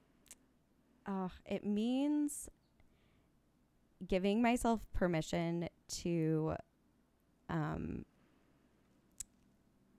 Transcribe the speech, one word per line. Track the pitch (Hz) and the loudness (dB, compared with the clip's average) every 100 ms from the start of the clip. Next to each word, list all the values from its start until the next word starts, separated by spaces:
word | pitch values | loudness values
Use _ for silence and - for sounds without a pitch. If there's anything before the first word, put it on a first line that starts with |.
| _ _ - - _ _ _ _ _ _ - | _ _ -20 -20 _ _ _ _ _ _ -6
Uh, | 190 185 - - | -4 -4 -8 -6
it | 202 | -4
means | 202 208 233 254 294 294 294 - - - _ _ - _ _ _ _ _ _ _ _ _ _ - 180 | 0 0 2 2 2 2 0 -2 -12 -18 _ _ -20 _ _ _ _ _ _ _ _ _ _ -10 0
giving | 190 202 214 | 2 4 4
myself | 233 240 233 226 - | 4 4 2 0 0
permission | - 180 160 - 170 170 170 175 - - | 0 2 2 0 0 0 -2 -4 -8 -12
to, | - 175 170 160 156 156 - - _ _ _ _ _ _ _ - | -6 0 2 2 2 0 -4 -10 _ _ _ _ _ _ _ -6
um, | 165 151 156 78 - - _ _ _ _ _ _ _ _ _ _ - - _ _ _ _ _ _ | -2 -2 -4 -6 -8 -10 _ _ _ _ _ _ _ _ _ _ -20 -20 _ _ _ _ _ _